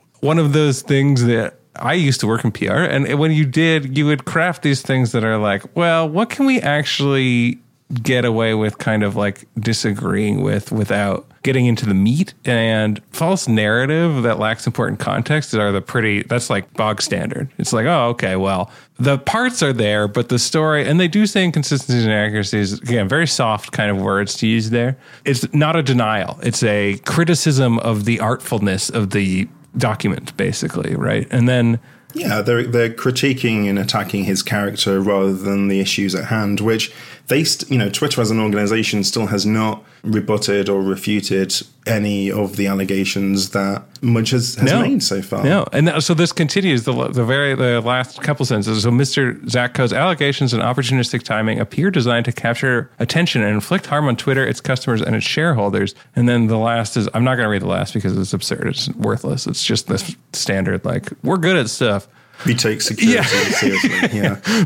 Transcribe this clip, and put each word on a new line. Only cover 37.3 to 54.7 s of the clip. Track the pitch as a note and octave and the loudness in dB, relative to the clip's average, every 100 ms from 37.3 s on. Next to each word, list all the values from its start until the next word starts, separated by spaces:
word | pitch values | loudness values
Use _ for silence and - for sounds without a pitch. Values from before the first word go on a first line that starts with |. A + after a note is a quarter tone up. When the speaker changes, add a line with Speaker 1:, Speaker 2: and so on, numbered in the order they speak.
| C3+ | 0
Speaker 2:
st-, | D#3+ - - | 0 -2 -2
you | C3 | 0
know, | G2+ | 0
Twitter | - D3 B2+ | 0 -2 0
as | G#2+ | 0
an | A2 | 0
organization | A2 G2+ G#2 A2+ G#2+ G#2+ | 0 0 0 0 0 -2
still | F#2+ A#2 G2+ | -2 -2 -2
has | G#2 G2+ | -2 0
not | A2 A2 G#2+ - - | 0 0 -4 -10 -12
rebutted | - G#2+ - G#2+ G#2 G2+ G2 | -2 -2 0 -2 0 0 0
or | G2 | 0
refuted | F#2+ F#2+ - G#2 F#2+ F#2+ F#2+ - - _ - | 0 -2 -2 -2 0 0 0 -4 -8 _ -4
any | A2 G#2 G2+ G2 | -2 0 0 -2
of | G2 G2 G2 | -2 -2 -2
the | G2 | -2
allegations | G2 F#2+ G2 F#2+ G2 G2 G2 F#2+ | 0 -2 -2 -2 -2 0 0 -2
that | G2+ G2 G2 - - | -2 -2 -4 -10 -6
Mudge | B2 A#2 A2 | 0 2 2
has, | B2+ B2 - | 0 -2 0
has | C3+ | 2
Speaker 1:
No. | A3 | 4
Speaker 2:
made | A#3+ C4+ | 2 2
so | - G2 | 0 -4
far. | G2 G2+ | -4 -2
Speaker 1:
No, | A#2 F#3+ - | 2 2 2
and | - D#3+ | 2 2
th-, | D#3 | 2
so | - | 2
this | E3 F3 | 2 2
continues, | - D3+ G3+ F#3+ B2+ | 2 0 2 2 2
the, | A#2 B2 B2+ | 0 -2 -2
the | B2+ A#2 | 0 0
very, | C3+ C#3+ C3+ | 2 0 0
the | B2+ A#2+ | 2 2
last | A2+ B2+ B2+ - | 0 0 -2 -6
couple | C#3 C#3+ C3 | -4 -2 0
sentences. | A2 G#2 A2 | 0 0 0
So, | A2+ | 2
"Mister | A#2+ C#3 - B2+ - - | 2 2 0 0 -2 -4
Zatko's | B2 B2 - B2 | -2 0 0 0
allegations | G2 F3 E3 C#3+ C#3 C3 | 2 2 2 0 0 0
and | A2+ | 0
opportunistic | B2 B2+ B2 C3 A#2 B2 | 0 -2 0 0 0 -2
timing | - A2 A2 G#2+ | -2 -2 0 -2
appear | - - F#3 | -2 -2 0
designed | F3 A#2+ A#2 A#2 | 2 2 2 0
to | |
capture | - A#2 A#2 C3+ A#2+ - - | -2 -2 0 0 0 -2 -4
attention | A#2 D#3+ E3+ B2+ | -2 0 0 0
and | G#2 G#2 | 0 0
inflict | - F#3+ - | 0 -2 -2
harm | C#3+ D3 | 0 0
on | A#2 | 0
Twitter, | - C3+ B2 | 0 0 0
its | A2 | -2
customers, | - | -4